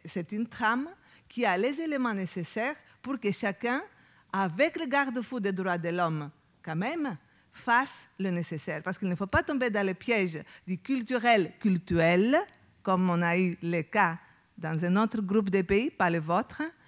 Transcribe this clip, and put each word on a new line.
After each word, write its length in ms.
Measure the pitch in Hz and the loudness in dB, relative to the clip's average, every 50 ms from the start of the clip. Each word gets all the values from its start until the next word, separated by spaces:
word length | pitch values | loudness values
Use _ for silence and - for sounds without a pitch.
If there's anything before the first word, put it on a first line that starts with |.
| _ | _
c'est 260 | 165 - 202 170 - | -10 -8 -8 -6 -6
une 160 | 208 208 233 226 | -6 -6 -6 -6
trame 400 | - - 233 214 226 254 277 330 370 - _ _ - - _ _ | -4 -2 0 2 2 0 -2 -6 -10 -16 _ _ -20 -20 _ _
qui 180 | - - 247 | -6 -2 0
a 120 | 214 180 180 | 2 2 2
les 240 | 202 254 285 277 | 2 0 0 -2
éléments 320 | 330 320 294 277 254 240 220 | -4 -4 -2 -2 -2 -2 -2
nécessaires 600 | 196 190 170 - 185 170 - - 220 226 262 302 - - _ _ _ | -2 -4 -4 -6 -6 -8 -6 -6 -4 -4 -4 -6 -8 -12 _ _ _
pour 180 | - 240 277 254 | -8 -8 -8 -4
que 120 | - 202 | -2 -2
chacun, 500 | 196 - - 208 190 - - 240 247 277 381 427 - _ _ _ _ _ _ _ | -2 -2 -2 -4 -4 -2 -2 -2 -2 -2 -4 -8 -14 _ _ _ _ _ _ _
avec 480 | - 190 196 185 156 180 277 330 330 320 | -4 -2 -2 -2 2 2 2 2 2 -2
le 60 | 330 | -4
garde-fou 540 | 269 240 277 277 269 240 254 233 - 262 247 | 0 0 0 0 0 -2 -4 -6 -6 -6 -4
des 100 | 196 202 | -2 -2
droits 260 | 190 180 190 190 175 175 | -2 -2 -2 -2 -2 -2
de 120 | 165 175 | -2 -2
l'homme, 400 | 170 180 175 165 160 156 147 143 - _ _ _ _ _ | 0 0 0 0 0 -2 -4 -8 -10 _ _ _ _ _
quand 140 | - - 160 | -12 -6 -4
même, 420 | 160 185 240 311 349 302 277 196 143 - _ _ _ _ _ | -4 -2 -2 -2 -4 -4 -4 -6 -8 -12 _ _ _ _ _
fasse 580 | _ - - - 233 240 269 277 - - - - _ - | _ -10 0 2 4 4 2 0 -4 -10 -14 -16 _ -6
le 140 | 190 196 | -4 -2
nécessaire. 500 | 180 175 170 - - 151 - - 156 156 | -2 -2 -4 -4 -6 -8 -6 -6 -8 -6
Parce 160 | 156 180 165 - | -6 -6 -6 -4
qu'il 100 | - 190 | -2 -2
ne 80 | 175 | -2
faut 120 | 160 196 196 | -2 -4 0
pas 160 | - 294 339 | 0 0 0
tomber 260 | - 302 269 254 247 | 2 0 0 0 0
dans 160 | 202 208 202 | 0 0 0
le 80 | 190 185 | 0 -2
piège 480 | 175 - - 233 214 190 180 160 - - - - - _ | -4 -2 0 0 2 2 0 -2 -6 -10 -12 -18 -18 _
du 120 | - 185 175 | -8 -8 -8
culturel 720 | - - 269 262 233 214 254 247 214 240 233 214 180 - - - | -4 -4 -4 -4 -2 -2 -2 0 4 4 4 4 4 0 -4 0
cultuel, 800 | - 220 185 175 - - 175 170 165 165 175 180 202 233 269 320 403 - - _ _ _ _ _ | 2 2 2 2 2 0 2 4 4 6 6 6 4 4 4 2 2 0 -6 _ _ _ _ _
comme 280 | _ - 190 180 185 185 | _ 0 2 2 4 4
on 120 | 175 170 | 4 2
a 160 | 175 170 170 180 | 2 2 2 2
eu 200 | 185 180 170 - | 2 2 0 -2
le 200 | - 170 170 170 151 | -4 -2 -2 -2 -2
cas 340 | - - 214 202 170 165 170 - - _ _ _ _ _ - | 0 2 2 2 2 2 -2 -10 -18 _ _ _ _ _ -10
dans 260 | 165 156 160 156 165 | -6 -4 -2 0 0
un 100 | 175 180 202 | 2 4 4
autre 240 | 220 220 - 220 | 2 2 0 -2
groupe 280 | 214 180 196 220 214 196 | -2 0 2 2 2 2
de 120 | 180 196 | 2 0
pays, 280 | 185 175 196 202 233 311 | 2 2 2 2 2 0
pas 180 | - - 190 175 | 0 0 2 2
le 100 | 170 170 | 2 0
vôtre, 420 | 156 156 170 185 254 - - - 302 320 339 _ _ | 0 0 0 0 0 -2 -6 -8 -8 -8 -8 _ _